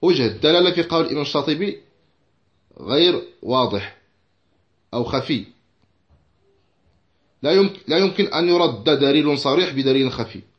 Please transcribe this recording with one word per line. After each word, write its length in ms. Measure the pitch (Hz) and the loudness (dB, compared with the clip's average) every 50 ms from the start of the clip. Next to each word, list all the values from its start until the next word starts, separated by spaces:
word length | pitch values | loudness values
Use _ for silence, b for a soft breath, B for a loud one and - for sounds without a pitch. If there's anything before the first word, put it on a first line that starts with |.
| - | 4
وجه 240 | 170 185 143 127 | 2 2 2 2
الدلالة 440 | 113 98 - - 151 165 175 180 185 | 0 -2 0 0 2 2 4 2 2
في 120 | 170 170 165 | 0 -2 -4
قول 220 | 170 165 165 165 | -2 0 -2 -2
الإمام 180 | - - 147 143 | -2 -4 -6 -6
الشاطبي 580 | 135 - 151 139 - 151 151 190 202 - - _ _ _ _ _ _ _ _ _ _ _ _ _ _ _ _ _ _ _ - | -4 -4 -4 -2 -2 -4 -4 -4 -6 -6 -10 _ _ _ _ _ _ _ _ _ _ _ _ _ _ _ _ _ _ _ -16
غير 420 | - 85 123 147 170 180 175 - - - _ _ - | -8 -2 0 2 4 2 2 0 -6 -12 _ _ -6
واضح 540 | 101 123 131 127 110 98 101 98 - - _ _ _ _ _ _ _ _ _ _ _ _ _ _ _ _ _ _ _ - | -2 0 0 0 0 -2 -6 -8 -8 -18 _ _ _ _ _ _ _ _ _ _ _ _ _ _ _ _ _ _ _ -6
أو 100 | 120 120 | -6 -6
خفي، 400 | 120 131 135 123 - 156 117 98 - _ _ _ _ _ _ _ _ _ _ _ _ _ _ _ _ _ _ _ _ _ _ _ _ _ _ _ _ _ _ _ _ _ _ _ _ _ _ - | -2 -4 -4 -4 -2 -6 -6 -6 -10 _ _ _ _ _ _ _ _ _ _ _ _ _ _ _ _ _ _ _ _ _ _ _ _ _ _ _ _ _ _ _ _ _ _ _ _ _ _ -2
لا 100 | 143 165 | 2 4
يمك-، 280 | 196 196 190 190 - - - | 4 4 2 0 -6 -8 -2
لا 100 | 147 165 | 0 2
يمكن 280 | 196 190 180 - 202 | 2 0 2 0 -2
أن 220 | - - 156 170 175 | 0 0 -2 2 2
يرد 360 | 175 175 170 170 127 104 101 | 4 4 4 2 0 0 0
دليل 540 | 156 151 139 143 135 139 156 147 147 147 139 | 0 2 2 2 2 2 2 2 2 0 0
صريح 340 | - 139 131 160 185 - 139 | 0 0 0 0 0 0 -2
بدليل 400 | 135 131 135 131 135 135 127 120 | -2 0 2 2 2 2 0 -2
خفي 300 | - 113 110 - 98 - _ _ | -6 -8 -8 -8 -18 -20 _ _